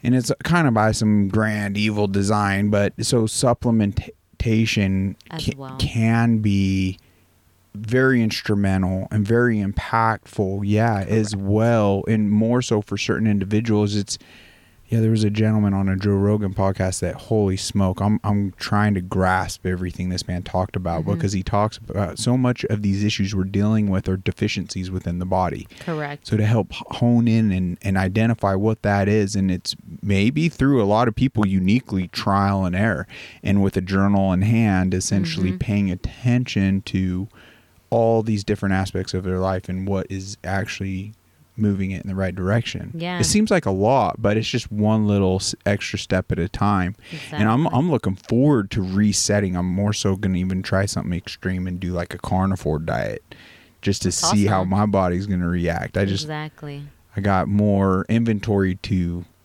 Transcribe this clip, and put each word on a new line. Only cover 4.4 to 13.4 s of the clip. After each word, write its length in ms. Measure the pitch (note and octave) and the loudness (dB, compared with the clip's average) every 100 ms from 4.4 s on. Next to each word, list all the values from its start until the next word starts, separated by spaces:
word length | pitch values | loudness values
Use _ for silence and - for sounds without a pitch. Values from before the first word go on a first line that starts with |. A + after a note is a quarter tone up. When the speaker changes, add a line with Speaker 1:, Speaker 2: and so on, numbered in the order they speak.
| A#2+ A2 A2 - F#2+ F#2+ F#2+ - - | 0 2 2 2 2 2 -2 -4 -14
Speaker 2:
As 120 | - | -6
Speaker 1:
ca-, 100 | - C3+ | -6 -6
Speaker 2:
well. 180 | C3+ C3 | -12 -6
Speaker 1:
can 580 | - A2+ A2+ A#2 A#2 A2 | -4 0 2 4 4 2
be 600 | G#2+ G2 F#2+ F#2+ F#2 F#2+ _ _ _ _ _ _ _ | 2 2 2 2 -2 -4 _ _ _ _ _ _ _
very 460 | G2+ A2 B2+ C3 B2+ | -12 -2 2 4 4
instrumental 840 | A2 - - G2+ G2 F#2+ F#2 F#2+ - | 2 -2 -2 0 2 2 0 -2 -2
and 160 | G#2+ G2+ | -2 2
very 300 | A#2 A#2+ G#2+ | 2 2 2
impactful, 1040 | G2 G2+ - A#2 A2+ G#2+ - - F#2+ G2 | -2 -4 -2 0 2 -2 -6 -4 -2 -2
yeah, 400 | G2+ G#2 A#2 G#2 | 0 2 2 0
as 280 | F#2+ A2 G#2+ | 0 0 0
Speaker 2:
Correct. 120 | G#2 | -4
Speaker 1:
well, 580 | G2 G#2+ A#2 A2+ G2+ G2 - | 0 2 4 4 4 2 2
and 220 | A2 G#2 | 2 4
more 300 | G#2 A2 B2 | 2 4 0
so 200 | B2 A2 | 2 -2
for 160 | - G2+ | -2 -4
certain 300 | - - A2 | -2 2 2
individuals. 680 | G#2 | 2